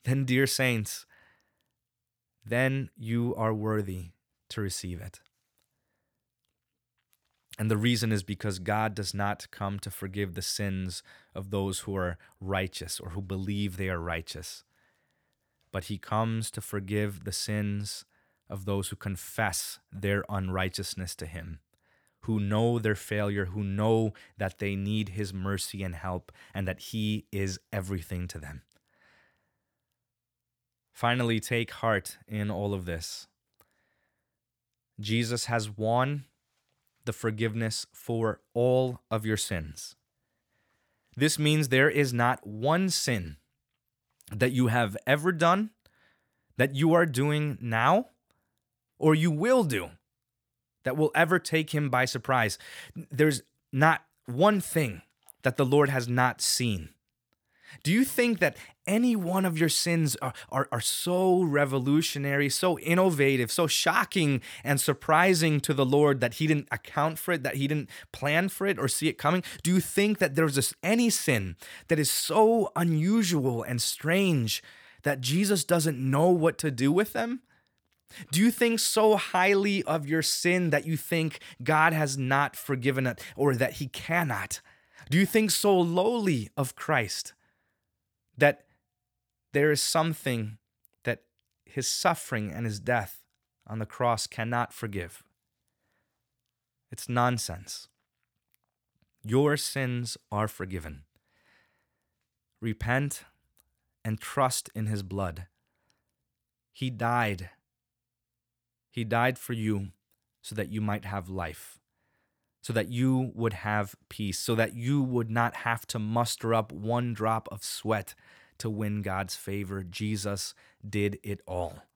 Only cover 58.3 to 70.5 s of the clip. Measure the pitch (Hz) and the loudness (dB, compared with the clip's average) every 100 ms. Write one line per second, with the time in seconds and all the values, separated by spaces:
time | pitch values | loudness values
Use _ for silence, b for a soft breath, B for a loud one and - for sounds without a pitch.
58.3 | 214 160 - B _ - 208 247 220 170 | 4 0 0 B _ -2 2 2 2 0
59.3 | 190 190 160 160 - 175 170 151 - 131 | 0 0 2 2 2 2 2 2 0 -6
60.3 | B B 127 139 120 - - - 180 185 | B B -2 0 -2 -2 -2 0 2 4
61.3 | 180 175 143 143 135 127 151 160 143 139 | 6 4 2 2 2 4 2 2 -2 -2
62.3 | 139 143 - 185 160 156 170 190 147 139 | 0 2 2 0 0 2 4 4 4 4
63.3 | 135 120 - 160 - - 208 220 196 147 | 4 0 0 2 2 4 2 2 2 2
64.3 | 131 B B - 139 - 139 - 160 185 | 2 B B -2 0 2 0 4 6 6
65.3 | 175 160 151 - 139 131 143 147 135 120 | 4 4 2 2 2 4 6 6 4 0
66.3 | - 156 151 - - - - 156 160 - | 0 2 2 0 -10 -6 -2 -2 -2 -2
67.3 | 170 127 135 139 151 127 B B - 143 | -2 -2 -2 0 -2 -4 B B -4 0
68.3 | 156 190 - 196 175 131 - 156 - 143 | 2 0 -2 -2 0 0 0 0 0 2
69.3 | 180 B B 170 180 - - 202 208 170 | 2 B B 2 2 2 2 2 2 2
70.3 | 135 160 | 2 2